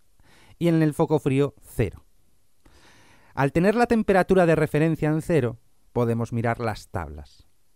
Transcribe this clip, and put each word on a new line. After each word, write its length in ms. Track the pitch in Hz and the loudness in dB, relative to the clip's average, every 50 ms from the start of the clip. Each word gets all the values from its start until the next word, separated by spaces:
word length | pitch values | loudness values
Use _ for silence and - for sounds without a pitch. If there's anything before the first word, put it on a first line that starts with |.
| _ _ _ - - - - - - - - | _ _ _ -20 -20 -20 -20 -20 -20 -20 -10
y 100 | - 170 | -4 -2
en 140 | 170 165 160 | 0 2 2
el 120 | 156 151 139 | 2 0 0
foco 260 | - 160 - 156 143 | -2 -2 0 0 0
frío 360 | - 143 131 135 143 - - - | 0 0 0 0 0 -2 -4 -10
cero. 420 | - - - - 113 82 - - - _ _ _ _ _ _ _ _ _ _ _ _ - - - - - - - - _ - _ _ _ - | -20 -10 -4 -4 -4 -4 -4 -12 -20 _ _ _ _ _ _ _ _ _ _ _ _ -20 -20 -20 -20 -20 -20 -20 -20 _ -20 _ _ _ -4
Al 200 | - 139 143 - | -2 -2 0 0
tener 220 | 165 175 208 208 | 2 2 2 2
la 120 | 240 240 | 2 2
temperatura 580 | - 240 220 202 - 190 185 175 - 190 185 175 | 2 2 0 2 2 2 2 4 4 4 4 4
de 100 | 165 160 | 4 4
referencia 520 | 151 156 - - 147 156 165 156 - 156 | 2 0 0 0 0 0 0 0 0 -2
en 140 | 151 156 160 | -2 -2 -2
cero, 380 | - - 175 147 123 113 120 - _ _ _ _ _ _ - | -2 0 0 0 0 -2 -4 -8 _ _ _ _ _ _ -2
podemos 400 | 120 120 117 117 117 117 - 120 | -2 0 0 0 -2 -4 -4 -4
mirar 260 | 117 113 117 117 - | -4 -2 -2 -4 -4
las 300 | 120 110 110 - - - | -4 -6 -6 -8 -12 -10
tablas. 580 | - 92 80 71 73 73 73 - - - - _ _ _ _ _ _ | -10 -8 -8 -10 -12 -16 -18 -20 -20 -20 -20 _ _ _ _ _ _